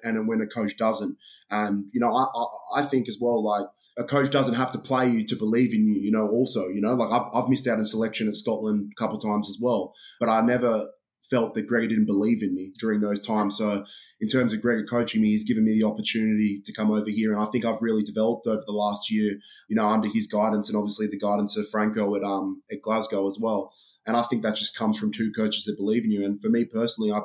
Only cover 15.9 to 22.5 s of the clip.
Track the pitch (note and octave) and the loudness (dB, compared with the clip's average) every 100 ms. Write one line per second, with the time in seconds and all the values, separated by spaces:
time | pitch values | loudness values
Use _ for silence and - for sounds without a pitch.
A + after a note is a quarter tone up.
15.9 | G#2+ A2 A2+ A2 G#2+ G#2 G2+ - G#2+ G#2+ | 0 -4 0 2 2 2 0 -8 -2 0
16.9 | G#2+ G#2+ G#2+ A2 G#2 G#2+ B2 A2+ A2 A2+ | 0 0 0 0 0 0 0 -2 -2 0
17.9 | A2 G#2 G#2+ A2 A#2+ A3+ G#2+ - - G#3 | 0 0 0 0 0 -2 -2 -2 -2 -2
18.9 | - - G#2+ G#3 G#2 - - - A2 G#2+ | -2 -2 0 0 -2 -10 -20 -4 0 2
19.9 | A2 G#2 A2 G#2 G#2 A2 G#2+ G2+ G#2+ G#2 | 2 2 0 0 2 2 2 0 -2 -2
20.9 | G#2 G#2+ G2+ G2+ G#2 G2+ A2 G#2 G#2+ G#2+ | -2 -2 -2 -2 0 0 -2 -2 0 0
21.9 | G#2+ G2+ G2+ G2+ G2 F#2+ | 0 0 0 -2 -2 -4